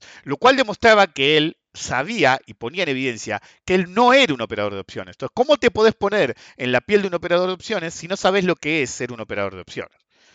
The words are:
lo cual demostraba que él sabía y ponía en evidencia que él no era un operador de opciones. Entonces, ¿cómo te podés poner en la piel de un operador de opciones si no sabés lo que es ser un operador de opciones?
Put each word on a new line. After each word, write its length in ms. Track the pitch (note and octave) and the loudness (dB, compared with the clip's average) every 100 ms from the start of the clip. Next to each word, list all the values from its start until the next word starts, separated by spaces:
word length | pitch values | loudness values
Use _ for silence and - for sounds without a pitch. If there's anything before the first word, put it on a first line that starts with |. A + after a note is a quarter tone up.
| - - | -20 -20
lo 140 | - C#3 | -10 2
cual 180 | A#3+ C4+ | 2 4
demostraba 500 | A#3 G3 A#3 G#3+ F#3+ | 0 2 4 6 4
que 300 | - C#3 D3+ | 2 2 2
él 200 | D#3 - _ | 0 -4 _
sabía 680 | - - B2+ D#3 A3+ C#3 C3 - | -16 -6 -4 -4 0 2 2 -2
y 80 | |
ponía 300 | G#2+ A#2 F3 | -12 -10 -4
en 60 | E3 | -4
evidencia 520 | C3 C3 A2+ - G#2 - _ - | -2 -4 -6 -8 -8 -10 _ -2
que 80 | |
él 200 | F#3 F3 | 0 0
no 200 | F#3 B3 | 2 4
era 200 | C4+ B3+ | 6 4
un 80 | C3 | 0
operador 320 | A2 G#2 G#2 | -4 -2 -4
de 80 | G2 | -4
opciones. 340 | F#2+ A2+ F#2 F2+ | -10 -14 -14 -12
Entonces, 180 | C3+ | -10
¿cómo 240 | - C4+ C#4+ | -4 0 2
te 140 | A#3+ | 2
podés 240 | G#3 A3 - | 2 2 2
poner 400 | G3+ G#3 C#3 - - - | -2 0 0 -2 -12 -8
en 140 | B2+ | -2
la 100 | B2 | -2
piel 200 | - G#3 | 2 0
de 60 | F#3+ | 0
un 80 | E3+ | -4
operador 320 | E3+ F3 F#3 | 0 0 0
de 60 | |
opciones 420 | F#3 - G#3+ E3 - | -4 -6 -6 -6 -10
si 120 | E3 | -10
no 80 | F#3+ | -2
sabés 280 | F#3+ G3 | 0 2
lo 120 | F#3 D#3+ | 0 -2
que 280 | D3 D#3+ | -2 -2
es 80 | B2 | -2
ser 200 | - B2 | -4 -8
un 100 | A#2 | -8
operador 340 | G#2+ G2+ G2 F#2 | -8 -6 -6 -8
de 60 | |
opciones? 360 | E2+ - E2+ _ _ _ _ | -14 -14 -14 _ _ _ _